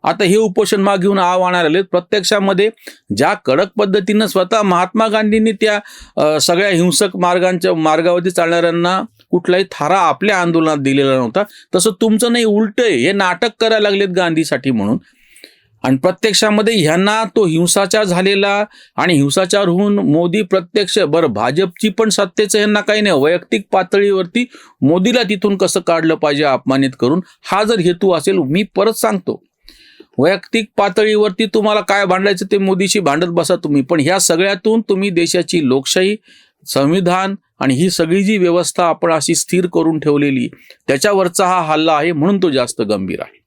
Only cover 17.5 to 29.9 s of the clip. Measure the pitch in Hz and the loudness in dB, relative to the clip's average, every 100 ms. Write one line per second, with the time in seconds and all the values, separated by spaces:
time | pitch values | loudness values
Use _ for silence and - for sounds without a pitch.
17.5 | 165 175 208 196 214 208 175 190 196 202 | 0 0 0 0 0 0 0 0 0 0
18.5 | 202 214 - - - 165 156 139 160 185 | -2 -4 -10 -12 -4 0 2 2 0 0
19.5 | 202 196 175 208 202 190 151 175 190 196 | 0 0 0 0 0 0 0 0 -2 0
20.5 | 190 175 - 190 220 160 160 160 104 120 | -2 -2 -4 -2 0 0 0 0 0 -2
21.5 | 147 190 - 220 196 220 - 196 - 208 | 0 -4 -2 -4 0 -2 0 -2 -2 -2
22.5 | 214 208 208 202 214 208 156 143 175 - | 0 0 0 0 0 2 2 2 0 -2
23.5 | 226 196 196 180 196 202 190 175 233 247 | -6 -2 -2 0 0 2 0 -2 -4 -4
24.5 | - - _ 135 175 190 247 208 202 208 | -8 -20 _ 0 2 2 0 0 -2 -2
25.5 | 196 190 190 175 165 160 156 151 143 147 | 0 0 0 0 0 0 0 -2 0 0
26.5 | 127 - 135 135 131 120 170 - _ - | 0 0 0 0 -2 -2 -2 -4 _ -4
27.5 | 190 214 226 170 170 190 165 147 190 131 | -2 0 0 0 0 0 0 0 -2 0
28.5 | 165 214 - 208 220 233 202 160 110 _ | -2 -2 0 -2 0 -2 -2 -6 -10 _
29.5 | _ - - - | _ -20 -20 -20